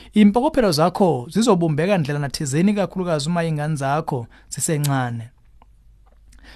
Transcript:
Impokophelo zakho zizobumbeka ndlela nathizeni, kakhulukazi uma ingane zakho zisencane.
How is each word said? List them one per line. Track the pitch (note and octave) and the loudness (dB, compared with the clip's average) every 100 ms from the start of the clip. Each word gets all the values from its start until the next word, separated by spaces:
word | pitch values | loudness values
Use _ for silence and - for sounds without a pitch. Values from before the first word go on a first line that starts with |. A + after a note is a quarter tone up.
| - | -4
Impokophelo | G#3 G#3 G3 D4+ C#4+ G#3 | 4 6 6 0 2 2
zakho | D3 F3 F3+ F#3 C3 C#3 | 2 0 2 2 2 -4
zizobumbeka | F#3+ A#3 F3+ E3+ D3 F3+ F#3+ | 0 2 2 2 0 0 0
ndlela | C#3+ D3 | 0 -4
nathizeni, | C#3+ - C#3+ D3 G3 | -4 -6 -4 2 2
kakhulukazi | G#3 F3+ F#3 F3 D#3 C#3+ | 2 -2 -4 -2 -2 -2
uma | F3 | -2
ingane | E3 D3+ D3+ D3+ | -2 -4 -4 -4
zakho | C3+ D3+ D#3+ C3 A#2 - - | -2 -2 -2 -6 -8 -18 -14
zisencane. | - - D3 D3 C3+ B2 A#2 A#2 _ _ - - _ - - _ - - - - | -8 -2 -2 0 0 -2 -6 -12 _ _ -20 -20 _ -20 -20 _ -20 -20 -20 -20